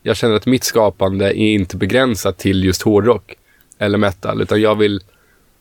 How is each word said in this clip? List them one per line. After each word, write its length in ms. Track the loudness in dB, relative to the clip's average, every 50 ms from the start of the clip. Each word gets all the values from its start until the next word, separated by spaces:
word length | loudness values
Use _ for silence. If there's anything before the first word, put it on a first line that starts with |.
| -4
jag 140 | -4 -2
känner 180 | 0 0 0 0
att 120 | 0 0
mitt 180 | 0 0 0 -2
skapande 640 | -2 0 2 2 2 0 0 -2 -2 0 0 0
är 60 | 0 0 0 0 2 2
inte 220 | 0 0 -2 -4
begränsat 600 | -4 -2 0 0 2 2 0 -2 -2 -4 -4 -4 -2
till 260 | -2 0 0 2 2
just 180 | 0 0 0 0
hårdrock 520 | 2 2 2 4 2 0 0 -2 -12 -20 -20 _ _ _ _ _ _ _ -6
eller 200 | -4 -2 0 2
metal, 440 | 0 0 -2 -4 -6 -6 -4 -2 -2
utan 180 | -2 0 0
jag 140 | 2 2 2
vill... 260 | 2 2 0 0 -2 -8 _ _ _ _ _ _ _ _ _ _ _